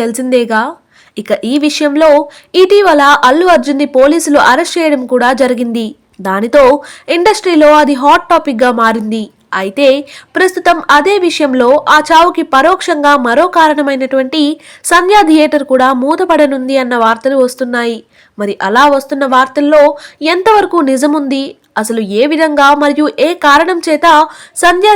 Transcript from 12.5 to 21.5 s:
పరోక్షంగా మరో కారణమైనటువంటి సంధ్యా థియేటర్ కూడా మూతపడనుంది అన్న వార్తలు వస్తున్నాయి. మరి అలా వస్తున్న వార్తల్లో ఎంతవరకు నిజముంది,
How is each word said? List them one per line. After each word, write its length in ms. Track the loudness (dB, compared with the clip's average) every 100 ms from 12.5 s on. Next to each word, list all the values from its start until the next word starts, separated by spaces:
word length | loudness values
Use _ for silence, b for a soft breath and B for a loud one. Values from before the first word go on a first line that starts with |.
పరోక్షంగా 580 | 0 2 0 -2 -2 0 0 0
మరో 200 | 0 0
కారణమైనటువంటి 840 | 2 0 0 -2 -4 -4 -4 -4 -2 -2 -4 B B -2
సంధ్యా 300 | 0 4 2 4
థియేటర్ 360 | 4 2 0 0
కూడా 160 | 0 0 0
మూతపడనుంది 720 | -2 -2 0 2 0 -2 -4 -4
అన్న 140 | -2 0
వార్తలు 320 | 0 0 -2 0
వస్తున్నాయి. 520 | -2 -4 -6 -4 -4 -8 b b b -8
మరి 140 | -8 -6 -2
అలా 180 | 2 2 2
వస్తున్న 280 | -2 -6 -2
వార్తల్లో 460 | 0 0 -2 2 4 2 0 B B -4
ఎంతవరకు 460 | -2 2 2 0 -2 0
నిజముంది, 500 | 0 0 -2 -4 -6 -6